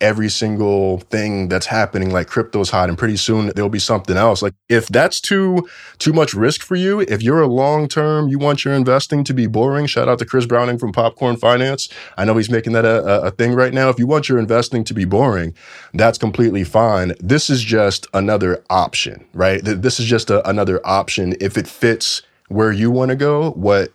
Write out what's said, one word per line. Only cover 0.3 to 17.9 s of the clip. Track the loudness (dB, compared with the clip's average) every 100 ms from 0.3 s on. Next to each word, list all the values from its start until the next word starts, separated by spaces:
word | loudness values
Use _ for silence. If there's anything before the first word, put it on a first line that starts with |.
single | -2 -2 0 0 2 0 -2
thing | -4 -4 -2 -2 -2
that's | -2 -2
happening. | -2 -2 -2 -2
Like, | -2 -2
crypto's | -4 -2 -2 -2
hot, | 0 0
and | 0
pretty | -2 -2
soon | 0 0 0
there'll | -2 -2
be | -2
something | -2 -2 -2 2
else. | 2 2
Like, | -2 -6 0
if | 0 2
that's | 2 2 0
too, | -2 0 2 0 -4 -12 -20 -4
too | 0
much | 2 2
risk | 2 0 0
for | -4 -2
you, | 0 0
if | -2 0
you're | 2 2
a | 2
long-term, | 2 2 0 -2 -2 0 0 0
you | 0
want | 0 0
your | 0
investing | 2 2 2 2 -2
to | 0
be | 0 0
boring, | 0 0 0
shout | -2 0 0
out | 0
to |
Chris | 0 -2 2
Browning | 2 0 -2
from | -4
Popcorn | 0 0 0 -2 2
Finance. | 4 4 2 -4 -8 -14 -12 -2
I |
know | 0 2
he's | 2
making | 0 0
that | 0 2
a, | 0
a, | 2 0 0
a |
thing | -2 0
right | 2 0
now. | 2 0
If | 0
you | 0
want | 0 2
your | 0
investing | 2 0 0 -2
to | -4
be | -4
boring, | 0 2 2 0 -4 -8 -18 -20 -8
that's | 2 2 2
completely | -2 0 0 0
fine. | 0 2 2 2 -2 -4
This | 0 0 2
is | -2
just | 0 2 2